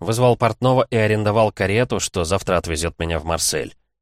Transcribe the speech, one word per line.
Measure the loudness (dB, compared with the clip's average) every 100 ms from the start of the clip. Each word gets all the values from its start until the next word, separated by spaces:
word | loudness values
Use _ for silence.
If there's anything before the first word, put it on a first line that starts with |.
вызвал | -6 2 2 4
портного | 0 0 0 2 2
и | 2
арендовал | 2 2 2 2 2
карету, | 2 0 0 0 -2
что | -4 -4
завтра | 0 -2 0 -2
отвезет | -2 -4 -4 -4
меня | -4 -4
в |
Марсель. | -2 -2 -2 -4 -6 -12 _ _